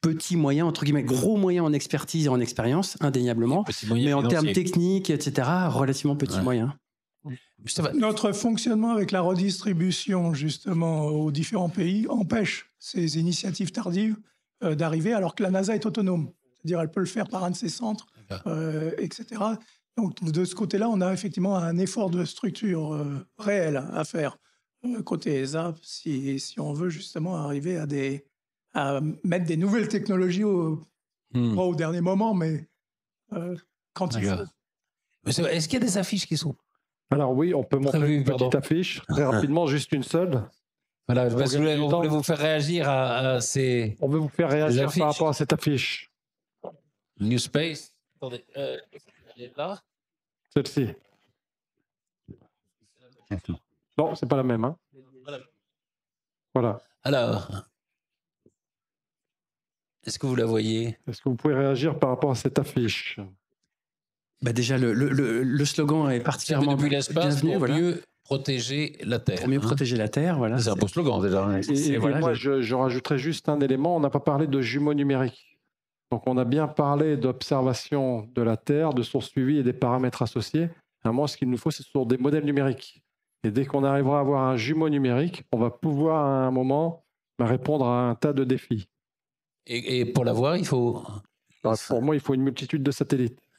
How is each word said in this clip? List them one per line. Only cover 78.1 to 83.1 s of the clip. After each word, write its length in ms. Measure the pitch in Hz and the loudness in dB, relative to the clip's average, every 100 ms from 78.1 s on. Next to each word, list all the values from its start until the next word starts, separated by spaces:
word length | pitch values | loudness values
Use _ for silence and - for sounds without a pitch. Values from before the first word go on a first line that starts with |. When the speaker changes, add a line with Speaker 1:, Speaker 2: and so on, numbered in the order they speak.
| 120 107 | -2 -4
Speaker 4:
de 80 | 123 | 0
la 140 | 113 113 | 0 0
Terre, 380 | - 147 160 | 0 2 2
de 80 | 127 | 0
son 160 | 113 135 | -2 -4
suivi 380 | - - 131 151 | -4 -4 0 2
et 40 | |
des 100 | 123 | 0
paramètres 480 | 120 127 127 127 - | 0 0 2 0 -2
associés. 480 | 117 - - 156 170 165 _ _ | -4 -2 -4 -2 -2 -6 _ _
À 80 | 113 | -2
moi, 160 | 120 147 | 0 -2
ce 80 | - | -2
qu'il 120 | 127 | -2
nous 60 | 123 | 0
faut, 120 | - | -2
c'est 140 | - | -4
sur 200 | 135 139 | -4 -2
des 120 | 123 123 | 0 2
modèles 280 | 131 151 | 2 2
numériques. 580 | 147 143 135 123 - - _ | 2 2 2 0 -8 -20 _